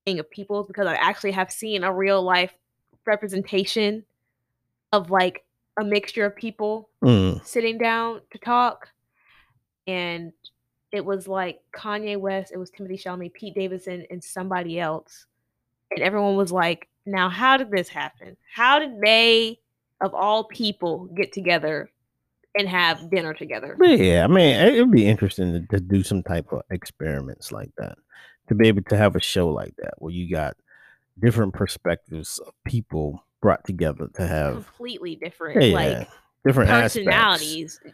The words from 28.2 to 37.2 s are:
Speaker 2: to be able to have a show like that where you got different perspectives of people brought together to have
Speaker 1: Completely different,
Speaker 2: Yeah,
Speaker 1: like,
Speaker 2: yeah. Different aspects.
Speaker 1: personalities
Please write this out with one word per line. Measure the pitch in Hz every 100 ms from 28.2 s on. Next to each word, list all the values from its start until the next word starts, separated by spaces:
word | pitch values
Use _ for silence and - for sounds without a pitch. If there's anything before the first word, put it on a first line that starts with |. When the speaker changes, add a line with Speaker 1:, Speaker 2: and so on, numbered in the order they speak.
| - _ -
Speaker 2:
to |
be | 107 113
able | 98
to | - 104
have | 104 -
a |
show | - 95 85
like | 60 - -
that | 50 -
where | 80
you | 87 87
got | 82 71 - _ _ - _ _ -
different | 117 110 98
perspectives | - 98 - 85 85 - 80 78 -
of | - _
people | - 120 - 78 73 - _ -
brought | 104 -
together | - 87 80 73 76
to | - 87
have | 80 71
Speaker 1:
Completely | 58 - _ 247 220 175 -
different, | 165 - 160 -
Speaker 2:
Yeah, | 123
Speaker 1:
like, | - 67
Speaker 2:
yeah. | 60 - - _ _
Different | 135 131 104
aspects. | 117 113 233
Speaker 1:
personalities | 190 202